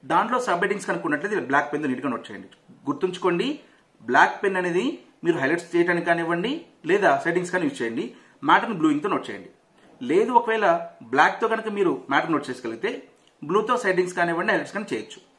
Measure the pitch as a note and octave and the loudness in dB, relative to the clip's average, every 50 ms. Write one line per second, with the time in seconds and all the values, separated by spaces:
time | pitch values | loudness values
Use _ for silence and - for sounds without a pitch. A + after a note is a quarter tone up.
0 | - C3 D#3 F3 G#3 A#3 B3+ A#3+ - G#3+ F3+ E3+ G3+ F#3+ G#3 G3 - - E3+ E3 | -4 0 2 2 2 2 0 -2 0 0 0 0 0 0 -2 -4 -4 -4 -6 -4
1 | - D#3+ D3 D3 D#3 G3+ G#3+ F3+ B2+ B2 C#3 D3 D3 - - D3 D3+ C#3 B2+ A#2+ | -2 -2 -2 -2 -2 -2 -2 -2 -2 2 0 0 0 0 -4 -4 -2 -2 -4 -2
2 | C#3 C#3 A#2+ A2 - - G#2+ F#2 E2+ - - _ _ _ - _ _ - C#3 - | -4 -6 -6 -6 -8 -12 -16 -16 -16 -18 -20 _ _ _ -20 _ _ -6 -4 -2
3 | - F#3 F3 - - F#3 E3+ E3+ A3 C4 D4+ D4 - - _ _ _ _ _ _ | -2 -4 -4 0 0 0 0 2 0 -2 -4 -6 -12 -20 _ _ _ _ _ _
4 | - A2+ B2 C#3+ F3 G3 - - - G3 F#3+ F#3 F3+ F3+ E3+ F3+ A3+ C#4 E4+ - | -6 2 6 6 6 6 4 -2 -2 -2 0 0 -2 0 0 0 0 0 -4 -6
5 | - - _ _ - E3+ E3 - C3+ C3+ E3 E3+ F3 - - E3+ E3+ F3+ F3 E3+ | -14 -20 _ _ 0 0 0 2 2 0 0 0 -2 -2 2 2 2 4 2 0
6 | E3+ E3+ E3+ E3+ E3+ E3 E3+ E3+ F#3 A#3+ C#4+ E4 - - _ _ - - F#3 G3+ | 2 2 2 2 2 -2 -2 -2 0 -2 -4 -4 -8 -14 _ _ 0 0 2 4
7 | F#3+ E3 C#3 C#3 - E3+ E3+ F3+ F3+ F3 - F#3 E3 C#3 - - B2 A2+ A2+ B2+ | 4 4 4 4 2 0 0 0 -2 -2 -2 -2 -2 -2 -2 -2 -4 -4 -4 -4
8 | G3 B3 - - - _ _ _ - C#3+ E3+ G3+ - A3+ A3 E3+ D#3 D#3 D3 D3 | -6 -8 -10 -18 -20 _ _ _ 2 4 4 4 4 0 -2 2 2 2 2 2
9 | D#3 G3+ E3 C3 - - G#2 G2 F#2 - - _ _ _ _ _ _ _ - _ | 0 -2 -2 -2 -4 -6 -12 -12 -12 -18 -20 _ _ _ _ _ _ _ -16 _
10 | C3 A#2+ D3+ F#3+ A3+ A#3 B3 A#3 A#3 A3+ A3 A3 G#3 F3+ E3+ E3+ - - - - | -4 2 2 2 4 6 4 4 4 4 0 2 4 2 2 2 -2 -8 -14 -20
11 | - A2+ A#2+ C#3 D#3+ F#3+ F#3+ - A3+ A3 A3 A3 A3 A3 G#3 G3+ G3 E3+ C#3+ B2+ | -10 -2 2 4 4 4 4 0 -2 -2 -2 -2 -4 -6 -2 0 0 0 0 -2
12 | - - C3+ D3+ E3+ D#3+ D#3+ C#3 - - B2+ - - A#2 A2+ A2 D#3+ G#3+ C4+ C#4 | -4 0 0 0 0 0 -2 -2 -2 -4 -10 -8 -8 -8 -8 -4 -6 -6 -6 -6
13 | - - _ _ _ _ _ _ - D3 F3+ G#3 G#3+ A3+ B3 A#3+ - G3 F3+ F3 | -12 -18 _ _ _ _ _ _ -8 0 0 0 2 2 -2 0 0 0 2 2
14 | F3+ F3+ F3+ F3+ F3 E3+ E3+ E3+ F#3 A3 G3+ E3 C#3+ - - G3+ A3 - C3+ A2 | 0 0 0 -2 -2 0 0 -2 0 0 0 0 -2 -4 -8 -10 -6 -4 -6 -6
15 | G#2 - - - _ _ _ | -6 -10 -16 -20 _ _ _